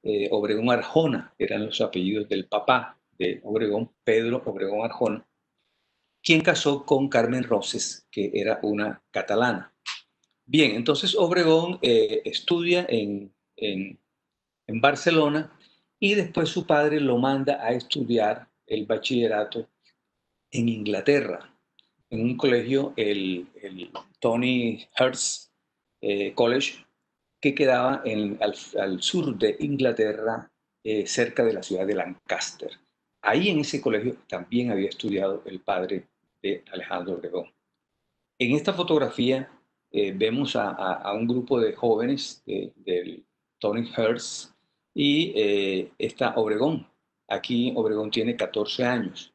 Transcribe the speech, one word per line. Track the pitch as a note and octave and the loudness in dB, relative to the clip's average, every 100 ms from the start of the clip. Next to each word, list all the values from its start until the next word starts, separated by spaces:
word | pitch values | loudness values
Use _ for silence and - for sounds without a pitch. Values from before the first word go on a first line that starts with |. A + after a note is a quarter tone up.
Eh, | - G#2 G2+ | -2 -2 0
Obregón | G#2 G#2 G#2+ A#2+ | 0 0 0 2
Arjona | A#2+ - D#3 D#3+ A#2+ - _ | 2 4 2 4 0 -6 _
eran | - G#2+ G#2+ | -2 -2 -4
los | - | -2
apellidos | A#2 F#2 F#2 G#2+ G#2 | -2 0 0 -2 -2
del | G2 F#2+ | -4 -2
papá | G#2 - B2+ - - _ _ | -2 2 2 0 -16 _ _
de | F2+ - | -4 -4
Obregón, | - A2 A2 G#2 A#2 _ | -4 0 0 0 -4 _
Pedro | - A2+ A2+ B2 - | 2 2 2 -2 -4
Obregón | G2 G2 G#2 | -4 -2 -2
Arjona, | A#2 - A2+ G#2 _ _ _ _ _ _ _ _ _ _ | -4 0 0 -2 _ _ _ _ _ _ _ _ _ _
quien | - D#3+ | 4 4
casó | D#3+ D#3+ D3+ C#3 | 6 2 2 0
con | - C#3 C#3 | 2 2 4
Carmen | B2+ A2+ B2+ | 2 2 0
Roses, | A#2+ G#2 - A2+ - - _ | 0 -2 0 -6 -6 -10 _
que | - G2 | -4 -2
era | G2+ G2+ - | 0 0 0
una | G#2 G#2 G#2+ - _ | 0 -2 -2 -6 _
catalana. | G#2 - G2+ B2 G2 - _ - - _ _ _ _ | -6 0 2 2 0 -8 _ -12 -12 _ _ _ _
Bien, | - D3 C#3 | 0 4 4
entonces | G#2+ A#2+ C#3+ F#3+ | 2 0 0 2
Obregón, | G#3 E3+ F3+ E3 D#3+ E3+ F3+ | 2 4 4 6 6 4 0
eh, | B2 A#2 G#2+ G#2+ | 4 6 4 0
estudia | - - - E3+ E3+ F3 F3+ | -4 -6 0 0 2 2 2
en, | A#2 G2+ G2+ G2 _ _ - | -2 0 -4 -8 _ _ -6
en, | G#2 F#2+ G2 F#2+ _ _ _ _ _ _ - | -4 -4 -6 -10 _ _ _ _ _ _ -8
en | A2 | 2
Barcelona | C#3 C#3+ - D#3+ D3 D3+ D#3 _ _ _ _ _ | 2 4 4 4 4 2 -4 _ _ _ _ _
y | G3+ | 2
después | G#3 F#3 F3 D#3+ | 2 0 -2 -2
su | F3+ E3+ | -2 2
padre | D3+ D3+ D3+ | 4 4 2
lo | C#3 A#2+ | 2 2
manda | C3 C#3 C3+ - | 2 0 0 0
a | A2+ | 0
estudiar | B2 - D3 A#2 A#2 G#2+ G#2+ - _ _ | -2 -2 -6 0 2 2 -2 -8 _ _
el | A2 G#2 | -6 -2
bachillerato | A2 - B2+ A#2 G#2+ G#2+ A#2 A2 _ _ _ _ _ _ _ _ | -2 0 0 2 0 -2 -6 -10 _ _ _ _ _ _ _ _
en | - A#2 | -2 0
Inglaterra, | A2+ G#2 G2 A#2 C#3+ G2 E2+ - _ _ _ _ _ _ | 0 -2 0 2 2 2 -8 -12 _ _ _ _ _ _
en | A2+ | -2
un | A#2 A#2+ | -2 2
colegio, | C#3+ A#2+ A#2 C3+ C#3 B2+ | 2 2 2 0 0 -2
el, | G#2 G2+ F#2 F2+ F2+ - | 0 0 -2 -4 -8 -16
el | G2 F#2 F2 - - _ | -16 -14 -14 -16 -18 _
Tony | A#2+ A#2 B2+ B2+ A#2 G#2+ - - | 0 2 2 0 0 -4 -8 0
Hurst, | B2+ B2+ - - - _ _ _ _ _ | 0 2 -6 -6 -12 _ _ _ _ _
eh, | G#2 G2+ G2 | -4 -2 -4
College, | - A#2 C3 C#3 - _ _ _ _ _ _ | 2 2 2 -2 -8 _ _ _ _ _ _
que | C#3+ | -2
quedaba | C#3 C3+ B2+ B2+ C#3 | 2 4 4 2 0
en, | A#2+ G#2+ G#2 - | -2 -2 -2 -2
al, | G#2 - - - | -2 -4 -8 -4
al | G2 F#2 | -2 -2
sur | - F#3 C#3+ G#2 | 0 0 -2 0
de | G#2+ - | 0 0
Inglaterra, | D3 C#3 B2+ A2+ G#2+ G#2+ A2 A2 - _ _ _ | -4 0 0 2 0 0 -4 -4 -10 _ _ _
eh, | A2 G#2+ F#2+ | -4 -2 -2
cerca | - A#2+ - | 0 0 2
de | A#2 | 0
la | G2+ | 0
ciudad | F#2 F#2 F#2+ | -4 -4 -2
de | |
Lancaster. | G2+ E2+ F2+ - F2 - - - - _ _ _ _ | -2 -4 -10 -6 -6 -6 -10 -14 -16 _ _ _ _
Ahí | - B2 G3+ | 0 2 2
en | D#3+ | 0
ese | C#3+ C#3+ | -2 -2
colegio | B2+ G#2+ A#2 - _ | -2 0 -2 -8 _
también | F2+ F2+ A#2 B2 | -12 -4 -2 -2
había | G2 G2 | -2 -4
estudiado | - A2 G2 G2 G2 - | -4 -4 -2 -2 -4 -10
el | F#2 | -12
padre | - F#2+ F#2 F#2+ - _ _ _ | -4 -4 -2 -6 -8 _ _ _
de | G2 F#2 - | -6 -6 -8
Alejandro | F#2 - F2+ F2+ | -14 -8 -8 -6
Obregón. | F2 E2 F2+ F2 _ _ _ _ _ _ _ _ _ | -8 -6 -8 -8 _ _ _ _ _ _ _ _ _
En | A#2+ D3 | 0 2
esta | D3+ | 0
fotografía, | F3 E3+ D#3 C3+ - B2 C3 C3+ _ _ _ _ | -2 2 2 2 0 0 0 -4 _ _ _ _
eh, | G2 G2+ | -2 -2
vemos | F#2+ A2 A#2+ C#3+ - | 0 0 0 -2 -2
a, | G2+ | -2
a, | F#2 F#2+ | -4 -4
a | F2+ G2+ | -4 -4
un | G#2 A#2 | -4 -2
grupo | B2 B2 B2+ | -2 0 2
de | A2 | 2
jóvenes | - A#2+ A2 A#2+ C#3 - - | 0 0 2 0 -2 -6 -14
de, | - - - | -8 -8 -8
del | _ - F2+ F2+ - _ _ _ _ | _ -2 -2 -2 -14 _ _ _ _
Tony | G#2+ A2 A#2 - | -2 -2 -4 0
Hurst | A2 A#2 - - - _ _ _ _ | 0 0 -6 -12 -14 _ _ _ _
y, | - C#3+ D3 F3 G#2+ | 0 2 4 2 0
eh, | G#2 G2+ G2 F#2+ - _ | 2 2 0 -2 -4 _
está | A2+ - A#2+ | -6 -2 -2
Obregón. | - A2 G#2+ C#3 D#3 - _ _ _ _ | 0 0 0 0 -2 -8 _ _ _ _
Aquí | G2 - A#2+ B2+ B2 | -6 -2 0 0 0
Obregón | A2 G#2+ G#2+ | 0 0 -2
tiene | A2+ A2 | -2 -2
catorce | A#2+ G2+ A2 G#2+ - | -2 -2 -2 -4 -2
años. | B2 B2 F#2+ - - | 0 0 -4 -8 -20